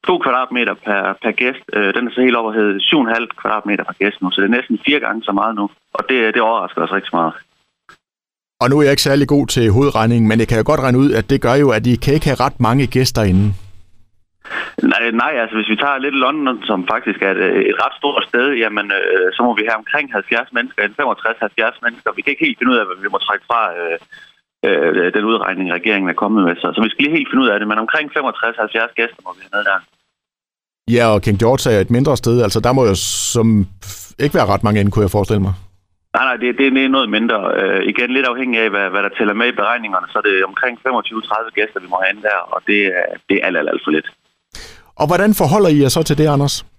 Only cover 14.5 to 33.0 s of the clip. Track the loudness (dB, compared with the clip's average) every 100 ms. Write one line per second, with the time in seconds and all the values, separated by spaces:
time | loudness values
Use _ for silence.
14.5 | -10 -8 -2 0 2 0 0 0 0 -2
15.5 | -2 -2 0 0 0 -2 0 0 0 -2
16.5 | -4 -2 -2 0 -2 -2 -2 0 0 2
17.5 | 2 2 0 -2 -2 -2 -2 -2 0 0
18.5 | 0 -2 -2 -2 -2 0 2 0 0 0
19.5 | 0 -2 -4 -2 -4 -2 -6 -2 -4 -2
20.5 | -4 -4 -2 -4 -2 -4 -2 -4 -4 -6
21.5 | -2 -4 -2 -6 -4 -8 -4 -6 -2 -4
22.5 | -2 0 0 0 -6 -4 -4 -2 -4 _
23.5 | 0 0 -4 -6 -6 -10 -20 -20 _ _
24.5 | _ 0 2 2 2 0 0 0 0 -2
25.5 | -4 -4 -2 -2 -2 -2 -2 0 2 2
26.5 | 0 -4 -2 -2 0 0 0 0 0 2
27.5 | 0 0 -2 -2 -4 -2 -4 -4 -4 -6
28.5 | -4 -4 -2 -4 -4 -6 -6 -20 -20 -8
29.5 | -4 -2 -2 -6 _ _ _ _ _ _
30.5 | _ _ _ 0 2 4 4 2 2 2
31.5 | 2 2 2 2 2 2 0 2 2 2
32.5 | 2 2 4 2 2